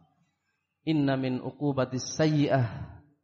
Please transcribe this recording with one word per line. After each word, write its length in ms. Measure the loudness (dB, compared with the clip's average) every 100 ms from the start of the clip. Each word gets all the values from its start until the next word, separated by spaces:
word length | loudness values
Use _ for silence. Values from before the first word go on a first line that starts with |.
| _ _ _ _ _ _ _ _ -2
"Inna 320 | 0 2 0
min 220 | -2 -4
uqubatis 760 | -8 -4 -2 0 -2 -4 -6 0
sayyi'ah 480 | 2 4 4 2 0 -4 -12 -16 -20 _